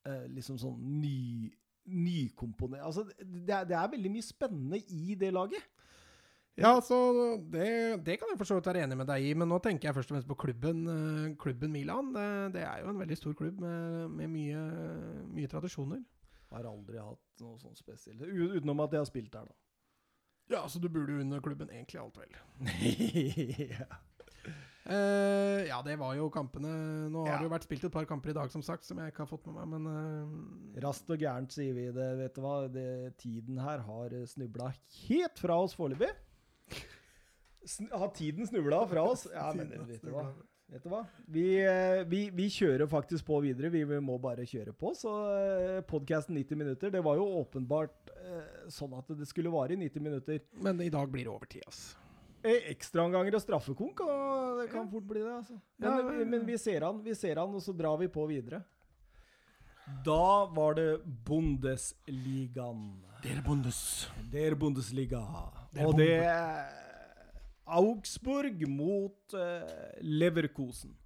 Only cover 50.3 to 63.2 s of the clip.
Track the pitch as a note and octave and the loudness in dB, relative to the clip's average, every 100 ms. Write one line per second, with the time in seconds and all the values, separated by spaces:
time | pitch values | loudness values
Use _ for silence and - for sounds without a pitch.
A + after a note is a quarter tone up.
50.3 | D3+ - - G3 F3 F3 D3 C#3 C3 A#2 | -4 -4 -2 0 2 0 0 0 -2 -4
51.3 | G#2+ A2+ - - - - - - - - | -8 -10 -14 -16 -16 -16 -18 -20 -20 -20
52.3 | - A3 A#3+ D#3 C3+ - E3 E3+ F#3 F#3+ | -2 4 4 4 -8 -2 2 4 4 4
53.3 | G#3 - E3 B2+ C3+ B3 - F4 C#4 C#4 | 2 2 0 0 -4 -4 -2 -2 0 0
54.3 | C4+ B3+ A#3+ A#3 A3+ A3 A3 G3 G#3+ A3 | 0 0 -2 -2 -4 -4 -6 -4 -4 -2
55.3 | A#3+ A3+ A3+ _ - A#3 C4 B3+ - A3+ | -6 -10 -16 _ -2 2 4 2 0 2
56.3 | A#3+ A#3 A#3 A3 E3 D#3+ G#3+ G#3+ G#3+ F#3+ | 2 2 0 2 2 2 -2 -4 -2 0
57.3 | D#3 F#3 G3+ F#3 F3 D#3+ D3+ F3+ D#3 D3+ | 0 0 -2 -4 0 2 2 2 0 0
58.3 | C#3+ A#2 E3 F3+ _ _ _ - - - | -2 -4 -10 -12 _ _ _ -20 -20 -20
59.3 | _ _ _ - - - C3+ C#3+ D#3 F3+ | _ _ _ -20 -20 -14 -2 4 8 8
60.3 | G3+ G3 D#3 D3+ D#3 D#3+ D#3 E3 A#2+ A#2 | 8 6 4 4 6 4 2 -2 -8 0
61.3 | D#3 D#3+ C3+ C3 C3 - - - C3 B2+ | 2 4 2 0 -2 -6 -10 -10 -6 -4
62.3 | C3+ B2+ C3 B2 A2+ G#2 F#2+ F#2+ A2 | -2 -4 -6 -6 -8 -10 -12 -18 -10